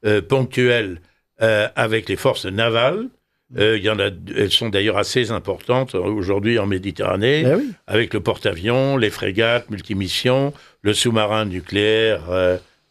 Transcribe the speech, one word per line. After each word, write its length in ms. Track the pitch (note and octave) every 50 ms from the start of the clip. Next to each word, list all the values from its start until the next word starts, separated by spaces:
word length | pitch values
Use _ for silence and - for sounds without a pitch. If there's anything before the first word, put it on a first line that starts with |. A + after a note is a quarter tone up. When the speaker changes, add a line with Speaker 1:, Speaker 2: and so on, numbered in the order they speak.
| A#2
Speaker 1:
euh, 160 | G#2+ G#2 G2+
ponctuelle, 800 | F#2 - C3+ C3+ B2+ - - B2+ B2 B2 A#2+ A#2 G#2+ F#2+ F2 E2+ - _ _ _ _ _ _ -
euh, 260 | A2+ A2+ A2 G#2 G#2+ - -
avec 340 | - A#2+ A2 A2+ A2 G2 -
les 60 | F#2+
forces 300 | - - C3+ G#2+ - -
navales. 640 | F#2+ F#2+ G#2+ A2+ A#2 A2+ A2+ A#2+ C#3 F3+ G#3+ B3 B3 - _ _ _ _ _ _ _ B2
Euh, 200 | A#2 G#2 A2 A2
il 60 | G#2 F#2
y 60 | G#2+
en 100 | A2 G2
a, 100 | G2 G2+ F#2+ F2 E2+ F#2+ -
elles 160 | A2 G#2 F#2
sont 180 | - - A#2 A2
d'ailleurs 280 | G2 G2 G2+ A2 F#2
assez 320 | G2+ G#2 - - C3 A#2 G#2
importantes 640 | A2+ G#2 - G2+ F2+ E2+ - - B2 B2+ C3 B2 -
aujourd'hui 640 | F2+ F2+ G2 G#2+ G#2 F2+ F#2+ G2 G2+ G#2 A2+ A#2
en 80 | A2 G2
Méditerranée, 760 | G2+ G2 F#2 G2 G2 D#2 - G#2 - F#2+ F#2+ G#2+ B2+ D3 D#3 C#3+
Speaker 2:
Ben 140 | B2+ D#3
oui. 140 | A3 D4 B3+ F3+ - _
Speaker 1:
avec 280 | - G2+ A2 A2+ - -
le 60 | G#2
porte-avions, 760 | G2 - G#2+ - - G#2 E2+ E2 F#2 A2+ A#2+ C3 C3+ C#3 C#3
les 140 | C3 A2 G2+
frégates, 580 | - - - G2+ F#2 G#2+ A2+ A2+ A#2+ A#2+ - -
multimissions, 840 | G#2+ G2 - - G2+ G2 G2 F2 - - - B2+ B2+ C3+ C#3 C#3+ C#3+ - - - _ _
le 120 | - G#2 G#2
sous-marin 520 | - - A#2+ A2 A2 G#2+ G2+ A2 A2 G#2+
nucléaire, 840 | G2+ F2+ F#2 - - F#2+ G#2 G#2 G#2+ A2 A2 A2+ A2 G#2 E2+ D#2+ E2+
euh, 260 | F2+ F#2 F#2 F2+ F#2 F2+ - _ _ _ _ _